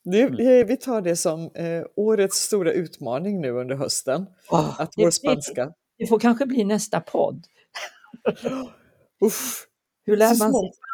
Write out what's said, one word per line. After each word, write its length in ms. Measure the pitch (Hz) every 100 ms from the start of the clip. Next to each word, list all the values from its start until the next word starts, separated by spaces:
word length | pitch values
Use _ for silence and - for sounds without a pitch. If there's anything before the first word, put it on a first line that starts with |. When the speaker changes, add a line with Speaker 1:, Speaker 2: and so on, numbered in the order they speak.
Speaker 1:
Det, 180 | - 196
Speaker 2:
Mm. 380 | 262 233 240 254
Speaker 1:
eh, 60 | 214
vi 100 | 262
tar 260 | - 226
det 140 | 180 170
som, 340 | 180 160 165
eh, 300 | - 170 165 - -
årets 400 | 214 220 196 -
stora 360 | - 208 165
utmaning 680 | 175 160 - 135 127 185 196
nu 100 | 139
under 240 | 120 127
hösten, 520 | 135 135 - - 139 190 _ _
Speaker 2:
Åh, 300 | 170 151 139
Speaker 1:
att 120 | 156 -
Speaker 2:
det, 60 |
Speaker 1:
vår 40 | 170
Speaker 2:
det, 60 |
Speaker 1:
spanska 600 | - - 262 - 208 135 - _ _
Speaker 2:
det 80 | -
får 120 | 226
kanske 280 | 233 233 277
bli 180 | 262
nästa 360 | 202 214 - 165
podd. 440 | - - - 135 170 _ _ - - - _ - 247 -
Speaker 1:
<gasps> 840 | 240 262 254 _ _ _ _ _
Uff, 400 | 208 - 262 - - _ _ _ -
Speaker 2:
Hur 100 | 208
lär 180 | 220
Speaker 1:
så 100 | 233
Speaker 2:
man 80 | 214
sig 80 | 233
Speaker 1:
smått. 140 | 185 - -